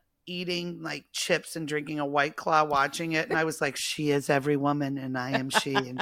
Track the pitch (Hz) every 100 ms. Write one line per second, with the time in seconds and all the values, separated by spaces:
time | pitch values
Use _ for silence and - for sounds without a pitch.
0 | _ _ - 180 180 175 175 165 160 147
1 | - - - 165 - 165 156 151 147 151
2 | 143 143 143 - - 160 156 143 143 -
3 | 165 156 160 160 160 151 143 - - -
4 | 151 143 139 143 139 147 139 147 139 139
5 | 131 131 127 135 131 - - 135 127 127